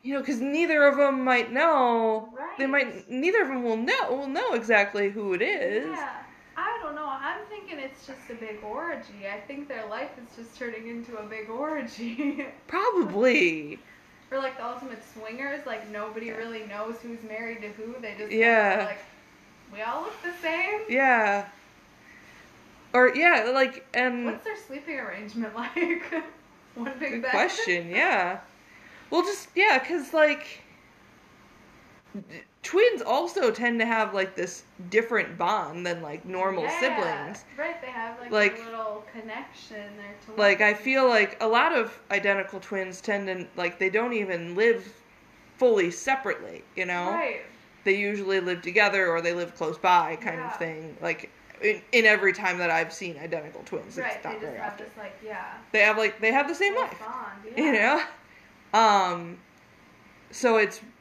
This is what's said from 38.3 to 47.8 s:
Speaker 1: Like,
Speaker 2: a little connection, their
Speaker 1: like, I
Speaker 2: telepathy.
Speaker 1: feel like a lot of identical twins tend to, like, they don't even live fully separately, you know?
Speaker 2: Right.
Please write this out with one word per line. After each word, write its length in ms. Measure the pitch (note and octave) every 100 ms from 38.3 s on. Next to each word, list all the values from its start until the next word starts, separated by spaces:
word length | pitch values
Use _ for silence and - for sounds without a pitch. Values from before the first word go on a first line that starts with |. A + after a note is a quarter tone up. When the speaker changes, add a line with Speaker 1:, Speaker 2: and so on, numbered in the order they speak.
Speaker 1:
Like, 280 | G#3+ G3+ A3
Speaker 2:
a 40 |
little 400 | A3+ A3+ A3 G#3 -
connection, 840 | A#3 A3 A#3 C#4+ - - G#3+ G#3 G#3
their 180 | G3+ G#3 - G#3+
Speaker 1:
like, 200 | G3+ G3
I 160 | G#3+
Speaker 2:
telepathy. 100 | G#3
Speaker 1:
feel 240 | C4 C4 C4
like 300 | A3+ G3+ -
a 60 | A3+
lot 260 | A#3 D#4
of 240 | D4+ A3+ - -
identical 480 | G3+ G3+ G3 F#3+ F#3+
twins 400 | - G3 F#3 F3+
tend 260 | - G3+ G3
to, 200 | F#3 -
like, 240 | - F3 E3+
they 100 | F#3+
don't 240 | G#3 A#3+
even 420 | A3+ G3 E3+ E3+
live 380 | F3 A3+ A3+ - - _ _ - - - -
fully 340 | B3+ G#3+ F3
separately, 720 | E3+ C4+ C4+ G#3+ - - E2+ -
you 100 | -
know? 260 | F3+ F3 F3+
Speaker 2:
Right. 300 | E4 C#4 G#3 - - - _